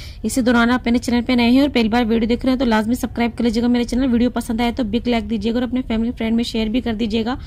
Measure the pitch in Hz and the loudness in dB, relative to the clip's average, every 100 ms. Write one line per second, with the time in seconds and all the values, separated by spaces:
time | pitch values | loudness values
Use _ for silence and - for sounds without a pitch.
0 | - - 220 269 240 240 233 247 240 240 | -12 -8 -4 0 2 4 4 2 0 0
1 | 233 240 233 247 233 262 285 247 226 240 | 0 0 2 2 4 4 4 2 2 2
2 | 220 226 220 240 254 254 247 214 220 247 | 2 0 0 0 0 0 2 2 2 -2
3 | 233 - 233 - 240 220 240 240 233 240 | -2 -2 -2 0 0 0 2 0 0 0
4 | 233 233 247 254 240 226 240 233 220 226 | 2 2 2 -2 -4 -2 -2 -2 -2 -2
5 | 240 233 208 220 220 233 247 247 254 226 | 0 -2 -2 -2 -2 -2 -2 -2 -2 -2
6 | 226 - 226 226 233 226 220 247 233 214 | -2 -2 -2 0 0 -2 -2 -2 -2 -2
7 | 233 226 220 269 | -2 -2 -2 -4